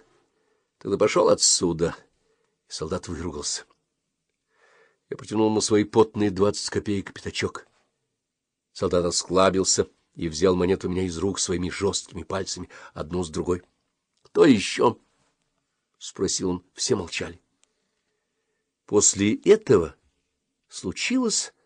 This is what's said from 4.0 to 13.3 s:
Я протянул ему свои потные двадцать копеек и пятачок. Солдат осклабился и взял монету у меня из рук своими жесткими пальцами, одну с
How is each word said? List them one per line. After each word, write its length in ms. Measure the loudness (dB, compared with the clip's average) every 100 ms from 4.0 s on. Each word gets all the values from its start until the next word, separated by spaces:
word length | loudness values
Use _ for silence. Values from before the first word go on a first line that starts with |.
| _ _ _ _ _ _ _ _ _ _ _
Я 60 | -14
протянул 320 | -6 0 2
ему 120 | 2
свои 240 | 2 2
потные 460 | 4 2 2 2 -2
двадцать 400 | 2 0 0 -6
копеек 400 | -6 -4 -6 -6
и 20 |
пятачок. 540 | -12 -10 -6 -6 -8 -20 _ _ _ _ _ _ _ _ _ _
Солдат 320 | -6 0 0
осклабился 840 | 0 -4 0 4 4 4 0 0 -2 _ _
и 140 | -10 -8
взял 280 | 2 2 4
монету 320 | 2 0 -2
у 20 |
меня 140 | -4
из 120 | -4 -2
рук 200 | -4 -4
своими 300 | -4 -4 -4
жесткими 540 | -4 -4 -4 -8 -16
пальцами, 440 | -8 -8 -8 -10 -12 -18 -18
одну 280 | -12 -6 -4
с 80 | -4